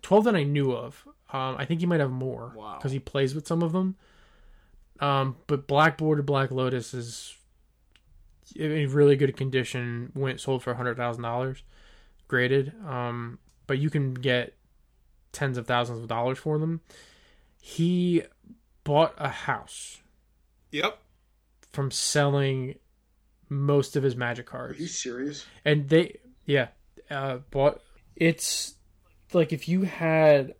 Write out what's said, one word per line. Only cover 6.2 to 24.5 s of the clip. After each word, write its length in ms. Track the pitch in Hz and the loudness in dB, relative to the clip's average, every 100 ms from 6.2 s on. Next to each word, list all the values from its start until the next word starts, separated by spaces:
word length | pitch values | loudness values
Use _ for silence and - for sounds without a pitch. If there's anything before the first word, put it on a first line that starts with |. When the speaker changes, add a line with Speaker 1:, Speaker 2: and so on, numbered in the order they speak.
Speaker 1:
Black 280 | 143 139 135 | 0 0 0
Lotus 420 | 131 127 127 117 | -2 -2 -2 -6
is 420 | 127 117 113 - - _ _ _ _ _ _ _ - - _ _ - | -10 -10 -12 -16 -20 _ _ _ _ _ _ _ -20 -20 _ _ -6
in 360 | 156 156 143 | -2 0 0
really 240 | 143 143 139 | 6 8 8
good 220 | 139 - | 4 0
condition. 760 | 135 131 120 127 120 117 123 | -2 0 -2 -4 -4 -6 -8
Went, 280 | - 135 123 | -4 -4 -4
sold 200 | - 131 | -2 -2
for 80 | 127 | -2
a 40 | 120 | -4
hundred 220 | 123 120 | -2 -2
thousand 260 | 120 117 | -4 -4
dollars, 400 | 117 120 131 131 - - - - - _ _ | -4 -2 -4 -6 -14 -20 -20 -20 -20 _ _
graded. 460 | 127 123 135 139 226 190 | 0 4 2 0 -8 -10
Um, 540 | 127 123 120 117 123 _ _ - | -6 -4 -6 -8 -12 _ _ -6
but 120 | 135 | -2
you 100 | 151 | 0
can 240 | 147 135 | 0 -2
get 420 | 127 131 123 117 _ _ _ _ _ _ _ _ | -2 0 0 -2 _ _ _ _ _ _ _ _
tens 260 | - 139 123 | -6 -4 -4
of 100 | 113 | -2
thousands 320 | 120 120 117 | -2 0 -6
of 80 | 113 | -6
dollars 300 | 113 120 131 | -2 -2 -4
for 200 | 156 151 | -4 -2
them. 220 | 160 165 _ - - _ _ _ _ _ | -2 -6 _ -20 -20 _ _ _ _ _
He 640 | - - 170 180 180 170 - _ - - _ _ | -14 -2 0 2 2 0 -2 _ -20 -20 _ _
bought 300 | - 147 160 - | 0 2 2 0
a 120 | 143 | -8
house. 720 | - - 120 - - - - _ _ _ _ _ _ _ | -6 -4 -4 -6 -18 -18 -20 _ _ _ _ _ _ _
Speaker 2:
Yep. 260 | 147 185 - _ _ _ _ _ _ _ | -4 -4 -4 _ _ _ _ _ _ _
Speaker 1:
From 200 | - 139 | -6 -4
selling 880 | - - 147 143 143 139 131 127 - _ _ _ _ _ _ _ | -2 0 2 2 2 0 -2 -6 -12 _ _ _ _ _ _ _
most 460 | 139 139 143 135 151 | -2 2 2 2 0
of 80 | |
his 120 | 139 120 | 0 0
Magic 300 | 120 120 | -4 -6
cards. 340 | - | -10